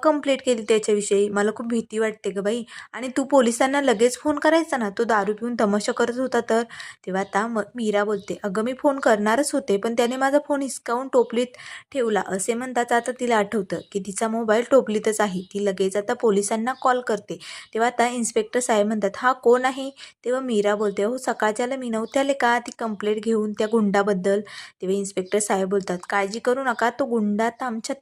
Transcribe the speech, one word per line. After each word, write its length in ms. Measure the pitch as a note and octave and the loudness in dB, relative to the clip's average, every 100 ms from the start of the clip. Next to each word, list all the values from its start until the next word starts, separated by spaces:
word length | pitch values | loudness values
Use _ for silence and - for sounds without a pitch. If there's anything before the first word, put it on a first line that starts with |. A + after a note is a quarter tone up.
कंप्लेंट 380 | D#4 D4 C#4 C4 | 2 2 0 0
केली 180 | B3+ A3+ | 2 0
त्याच्याविषयी? 640 | G#3+ A3 A3 G#3 F#3+ G3+ G#3 | 2 2 2 0 2 2 2
मला 200 | G3+ G#3 | 2 0
खूप 120 | G#3+ A#3 | -2 -4
भीती 320 | A#3 A3 A3 | -4 -2 -2
वाटते 320 | A3 A3 G3+ | -2 -2 -6
गं 120 | F#3+ | -4
बाई, 200 | G3+ A#3+ A3+ - - | -2 -4 -6 -16 -14
आणि 160 | G#3+ B3+ C4 | -10 -4 -2
तू 80 | C4 | 4
पोलिसांना 540 | C#4 A#3 A#3 C4+ C#4+ | 4 4 2 2 2
लगेच 340 | C4+ G#3+ B3 - | 2 4 2 2
फोन 200 | G3+ - | -2 0
करायचा 380 | D#4 E4 D#4+ C4 | 4 2 2 -2
ना, 140 | G3+ | -2
तो 140 | G3 | -2
दारू 280 | A#3 G#3+ G3 | 0 2 0
पिऊन 200 | G#3+ A#3+ A#3+ | -4 -4 0
तमाशा 320 | G#3 G#3 B3 | 2 2 0
करत 260 | A3+ A#3 A#3+ | -2 -2 -2
होता 220 | B3+ A#3+ - | -2 0 2
तर." 120 | A3+ A#3 - - - F#3+ | 0 0 -10 -18 -14 -6
तेव्हा 160 | F#3+ | -4
आता 240 | G3 G3 A#3 | -2 -2 -2
म-, 120 | A3 - | -4 -4
मीरा 300 | A#3+ G#3+ G3+ | -4 0 0
बोलते, 340 | G#3 G3+ - F3+ | 0 -2 -6 -8
"अगं, 220 | G#3 G3 | -4 -2
मी 80 | B3 C4 | -4 0
फोन 200 | D4 C#4 | 0 2
करणारच 500 | C4 G#3 G#3 A#3 D4 | 2 4 4 2 2
होते, 220 | C#4 C#4 G3 | -2 0 -2
पण 180 | A3+ | 0
त्याने 220 | A#3 A#3+ B3+ | 0 0 2
माझा 220 | C4+ C#4+ C#4+ | 2 2 0
फोन 140 | C#4 | -4
हिसकावून 460 | C4+ - - A#3+ C4 | -4 -6 -4 -4 2
टोपलीत 440 | B3+ A#3 A3+ G3+ - - - - | 2 4 0 -2 -6 -18 -18 -8
ठेवला," 300 | C#4 A#3 G3+ - | -4 0 0 -2
असे 260 | F#3+ A#3+ A#3 | -4 -2 -4
म्हणतात 360 | B3+ A#3+ A#3+ | -2 -2 2
आता 200 | A#3+ A#3+ A#3+ | 0 0 -4
तिला 160 | A#3+ A3 | 0 2
आठवतं 420 | G3+ A3 F#3 E3 - | 2 -2 -4 -8 -6
की 80 | G3+ F#3+ | -8 -6
तिचा 220 | F#3+ A3+ | -4 -4
मोबाईल 360 | A3+ A3 A3 A#3 | -2 2 2 4
टोपलीतच 500 | C4 G#3+ G#3+ A3 G#3+ | 4 4 0 0 0
आहे. 200 | G#3 F#3 | 0 -2
ती 200 | F#3 G3+ | -6 -4
लगेच 320 | G3+ F#3+ F#3+ G#3 | -2 0 0 0
आता 180 | G3+ A#3+ | -2 0
पोलिसांना 560 | A#3 G3 G3+ A3 A#3+ C4 | 2 2 2 -2 -2 0
कॉल 200 | C4 B3 | 0 0
करते. 340 | B3 G3+ - E3+ - - - | 0 -4 -4 -14 -14 -18 -6
तेव्हा 140 | A3 A#3+ | 0 0
आता 200 | A#3+ A#3+ | 2 0
इन्स्पेक्टर 500 | B3 A3+ A3+ G#3+ B3 | 0 -2 -2 -2 -2
साहेब 260 | B3 G#3+ G#3 | 0 2 2
म्हणतात, 240 | A3 G3 - | 0 -2 0
"हा 160 | B3+ C4 | 0 2
कोण 240 | A#3 B3 C4 | 4 4 2
आहे?" 220 | C4 C4+ - - _ | -2 -8 -12 -20 _
तेव्हा 160 | A#3 B3+ | -4 -4
मीरा 320 | C4 G#3 G3+ G#3 | 0 0 2 2
बोलते, 260 | G#3 G3 | 0 0
"हो, 120 | G3+ C4 | -2 -2
सकाळच्याला 580 | C4 A3+ G#3+ G#3+ B3 C4 | -4 0 0 0 -4 -4
मी 120 | B3 | -4
नव्हते 280 | A3 A3+ C4+ | -4 -2 0
आले 120 | C#4 C#4 | 0 2
का 220 | A#3+ A#3+ | 2 0
ती 120 | A#3+ - | -2 -8
कंप्लेंट 440 | A3+ G3 G#3 G#3+ | -6 -4 -2 -2
घेऊन 300 | A3+ A3 G#3+ | 0 0 0
त्या 120 | G#3 G#3+ | -2 0
गुंडाबद्दल?" 680 | A3+ G3+ G3+ G3+ F#3+ G3 G3+ G#3 - - - | 2 4 2 2 2 2 0 -2 -16 -18 -8
तेव्हा 140 | F#3 G3 | -4 -2
इन्स्पेक्टर 420 | G3 F#3+ F#3 G#3 | -4 -6 -2 -2
साहेब 280 | G#3 G3 F#3+ | 0 0 0
बोलतात, 280 | G3+ F#3 F3+ - | -2 -2 -6 -2
"काळजी 280 | G3+ G3 A3+ | -2 -2 -2
करू 240 | B3 B3+ | -2 0
नका, 260 | C4 A3+ A#3 | -2 0 0
तो 120 | A#3+ B3+ | 0 -2
गुंडा 380 | A#3 G#3 G#3 A#3 | 0 0 0 -2
आता 200 | A#3 B3+ | -4 -8
आमच्या 300 | A3+ - C4+ | -6 -8 -4